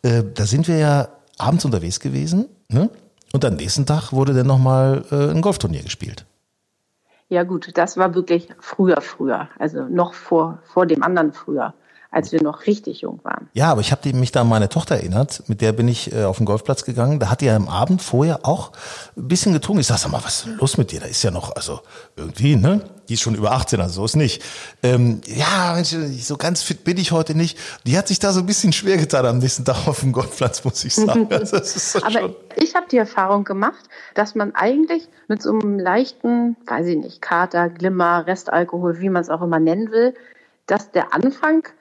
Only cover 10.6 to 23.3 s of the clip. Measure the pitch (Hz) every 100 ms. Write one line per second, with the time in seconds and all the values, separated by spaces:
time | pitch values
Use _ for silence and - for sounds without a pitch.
10.6 | _ - 175 156 165 180 156 - - 143
11.6 | 113 - _ _ - - 151 160 151 -
12.6 | - 208 - - - - - - - -
13.6 | 151 123 104 139 143 127 123 135 117 110
14.6 | 101 165 - 135 87 95 143 - - 107
15.6 | 110 110 120 117 - 110 101 - 107 107
16.6 | - 135 - 123 123 151 101 - 135 110
17.6 | 87 85 131 185 - 123 156 151 - 196
18.6 | - - - - - - 127 180 208 160
19.6 | - 214 127 113 - - - - 226 220
20.6 | 135 - - - - - 110 87 - -
21.6 | - 71 - - - - 80 - 131 139
22.6 | 113 202 - - - 117 -